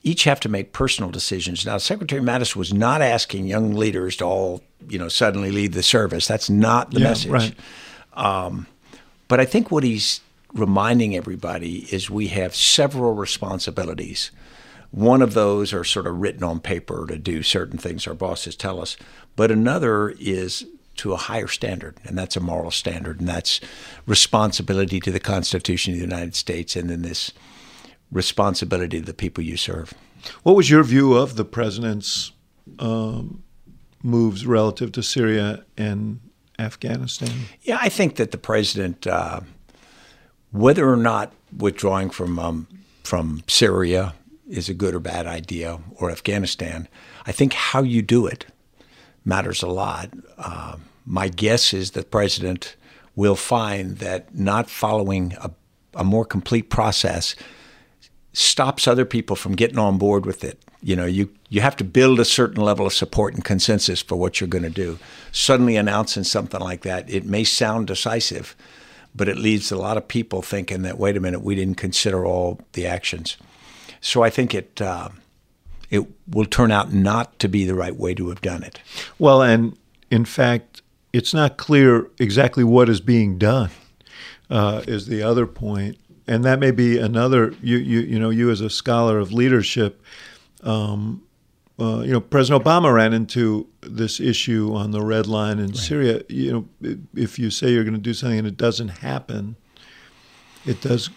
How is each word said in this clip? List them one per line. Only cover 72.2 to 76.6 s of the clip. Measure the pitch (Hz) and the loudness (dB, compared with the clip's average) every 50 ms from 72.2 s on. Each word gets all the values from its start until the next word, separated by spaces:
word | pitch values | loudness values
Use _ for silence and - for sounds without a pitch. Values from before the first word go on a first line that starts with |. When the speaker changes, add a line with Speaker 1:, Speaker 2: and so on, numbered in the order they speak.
| 90 | 0
Speaker 1:
all | 92 90 90 90 90 90 - - _ | 0 0 0 -2 -2 -4 -6 -14 _
the | - - 87 | -10 -6 -4
actions." | 87 87 90 - - - 82 82 - - - - _ _ _ - - - - - - - _ | -4 -4 -4 -6 -6 -8 -8 -8 -10 -12 -12 -16 _ _ _ -20 -20 -20 -20 -20 -20 -20 _
So | - - - 123 | -6 -2 2 4
I | 117 113 | 2 4
think | - - 127 120 - | 4 0 -2 0 -2
it, | 98 90 _ _ - | -6 -6 _ _ -6
uh, | 104 95 90 85 87 90 - - _ _ _ _ _ _ _ _ _ - - - - - | -6 -6 -6 -8 -10 -12 -16 -20 _ _ _ _ _ _ _ _ _ -18 -18 -18 -10 -2
it | - 101 - - - _ _ | -2 -2 -2 -2 -10 _ _
will | - 165 104 110 | -6 -2 0 0
turn | 101 - - | 2 2 4